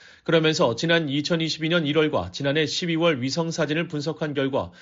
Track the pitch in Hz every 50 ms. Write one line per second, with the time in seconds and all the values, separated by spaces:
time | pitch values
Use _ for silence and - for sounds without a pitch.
0 | - - - - - - 160 165 160 156 160 160 160 120 113 - - 165 170 170
1 | 160 139 135 147 147 - 175 165 160 156 - 156 160 160 175 175 156 139 147 156
2 | 156 151 139 107 87 90 - - 135 139 139 160 160 143 - - 190 170 165 160
3 | 170 170 156 120 120 135 135 170 165 165 160 - 156 143 151 165 170 165 156 147
4 | 139 160 151 - 165 151 139 143 135 135 135 120 92 90 - -